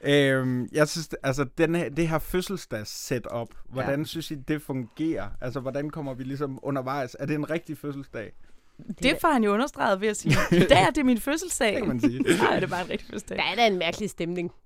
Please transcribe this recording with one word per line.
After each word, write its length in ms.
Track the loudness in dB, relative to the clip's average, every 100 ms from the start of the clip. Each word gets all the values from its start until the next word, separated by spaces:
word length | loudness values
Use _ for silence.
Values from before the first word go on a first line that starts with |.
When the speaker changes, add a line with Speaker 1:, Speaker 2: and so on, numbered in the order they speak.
Speaker 1:
Øhm, 640 | 4 4 4 2 2 -2 -2
jeg 160 | 2 2
synes, 220 | 0 -8 -6
altså, 220 | -4 -2 -4 2
den 180 | 2 2
her, 140 | -2
det 180 | 0 0
her 120 | 0
fødselsdags-setup, 1300 | -2 -4 -4 -8 -6 -10 -8 -12 -4 -4 -4 -8 -8 -12 -10
hvordan 300 | -6 -2 -2
Speaker 2:
Ja. 60 | -2
Speaker 1:
synes 260 | -6 -8
I, 40 | -10
det 260 | -4 -4
fungerer? 680 | -2 -6 -6 -4 -2 -2 -4 -6
Altså, 180 | -6 -6
hvordan 300 | -6 -4 -6
kommer 240 | -6 -10
vi 100 | -8
ligesom 360 | -8 -4 -6 -6
undervejs? 520 | -4 -4 -4 -4 -6 -6
Er 60 | -4
det 100 | -2
en 140 | -2
rigtig 280 | -4 -6 -10
fødselsdag? 540 | -8 -10 -10 -10 -12 -14 -20 -20 _ _ -14 0
Speaker 3:
Det 140 | 2 4
får 60 | 4
han 160 | 4
jo 80 | 4
understreget 480 | 2 0 0 0 2
ved 60 | 0
at 100 | -2
sige, 180 | 2 4 6
"I 80 | 6
dag 220 | 8 8
er 80 | 6
det 160 | 4 2
min 120 | 2
fødselsdag." 500 | 2 -2 -2 0 2
Speaker 1:
Det 80 | 2
kan 100 | 0
man 120 | 2
sige. 240 | 0 2 2
Speaker 3:
<laughs> 80 | 4
Så 100 | 4
er 120 | 2
det 100 | 0
bare 120 | -4
en 60 | -4
rigtig 180 | -8 -8
fødselsdag. 300 | -12 -8 -4
Speaker 4:
Der 60 |
er 120 | -2 4
da 120 | 4
en 100 | 4
mærkelig 300 | -2 -2 -6
stemning. 420 | -4 -4 -2 -6 -8